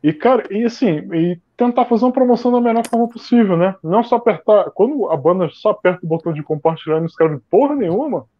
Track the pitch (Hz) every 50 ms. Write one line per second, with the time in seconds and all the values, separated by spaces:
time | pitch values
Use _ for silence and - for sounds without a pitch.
0 | - 151 160 - - 247 262 240 - - 196 208 240 233 233 - 277 208 160 151
1 | - - 170 165 165 175 180 175 _ _ _ - 240 247 240 262 240 240 240 214
2 | 233 254 254 269 254 247 247 233 - 247 240 247 240 240 226 233 233 - - 226
3 | 233 233 233 226 - - 247 240 226 196 180 165 175 190 185 - - 160 175 220
4 | 233 - 254 233 - - 196 160 - - 214 208 180 143 - - 190 247 311 285
5 | 196 147 160 151 131 160 180 190 180 147 - - - - - - _ 180 180 175
6 | - 165 160 160 - 170 160 151 147 _ 156 151 - 160 160 156 - 156 156 160
7 | 165 165 _ - 165 160 151 131 _ _ - 196 277 277 302 285 226 165 170 214
8 | 294 311 226 156 117 _ _